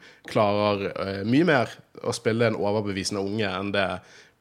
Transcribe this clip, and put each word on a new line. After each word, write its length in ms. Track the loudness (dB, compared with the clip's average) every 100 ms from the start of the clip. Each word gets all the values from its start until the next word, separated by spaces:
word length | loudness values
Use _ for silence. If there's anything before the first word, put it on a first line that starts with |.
| -12 -20 -4
klarer, 580 | 2 2 2 2 0 -2
eh, 320 | -4 -6 -4
mye 240 | 2 4 4
mer 260 | 4 2 -6 _ -8
å 100 | -6 -2
spille 320 | -2 2 2
en 80 | 2
overbevisende 640 | 0 0 -2 -4 -4 -4
unge 240 | -2 -2 -2
enn 240 | -2 -2 0
det, 120 | 0 -4 -12 -20 -20 _